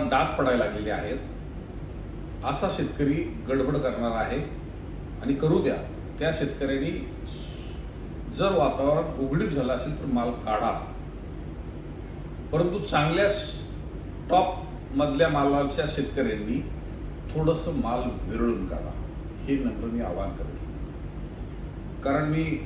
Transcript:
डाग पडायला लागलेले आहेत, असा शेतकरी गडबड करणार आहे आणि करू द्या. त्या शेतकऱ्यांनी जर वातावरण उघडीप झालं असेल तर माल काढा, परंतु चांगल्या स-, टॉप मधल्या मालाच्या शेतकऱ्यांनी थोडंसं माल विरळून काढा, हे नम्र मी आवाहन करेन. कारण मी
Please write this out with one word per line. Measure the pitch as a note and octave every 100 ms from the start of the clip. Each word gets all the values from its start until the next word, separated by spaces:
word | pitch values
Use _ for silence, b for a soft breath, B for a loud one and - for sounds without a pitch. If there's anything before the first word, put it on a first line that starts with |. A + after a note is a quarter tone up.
| C3+
डाग | C3 D#3+ -
पडायला | C3+ B2 G#2+
लागलेले | G#2 G#2
आहेत, | F#2+ - C#2+ - - - - - - - - - - - - C3
असा | C#3+ F#3+
शेतकरी | D#3+ D3 - C#3 D#3+ - - -
गडबड | C3+ C3+ C#3+
करणार | B2+ A2 A#2 A2+
आहे | G#2+ B2+ D#3 - - - - - - -
आणि | A#2+
करू | C#3 D#3 F#3
द्या. | C3+ - - - - -
त्या | D3+
शेतकऱ्यांनी | D#3+ C#3+ - C3+ C3+ D#3 - - - - - - - - - - - - - - -
जर | F#3+ F3+
वातावरण | C3+ - C#3 D3+ E3 C3
उघडीप | C3+ D3+ G#3+
झालं | C#3 B2
असेल | B2 - -
तर | C#3
माल | A#2+ A#2+ A#2+ A2
काढा, | G#2+ A2+ - - - - - - - - - - - - - - - - - -
परंतु | D#3+ F3+ G3
चांगल्या | - D#3 D3+ F3 G3+
स-, | - - - - - - - - - -
टॉप | F3 G#3+ - - - - C3+
मधल्या | D3 C3+ E3
मालाच्या | D3 C#3+ C#3+ C#3 - D3
शेतकऱ्यांनी | - C3 - A#2 G#2 G#2 C3 D#3+ - - - - - -
थोडंसं | D3+ D#3 D#3+ - -
माल | A2+ B2 A#2+ - F#2
विरळून | A2+ A#2 G2+ F2+
काढा, | E2 - - - - - - -
हे | C#3
नम्र | A#2+ G#2+ A#2
मी | A#2
आवाहन | G2+ F2 G2 -
करेन. | - - - - - - - - - - - - - - - -
कारण | C#3 C#3+ D3+
मी | D#3 D#3+ D3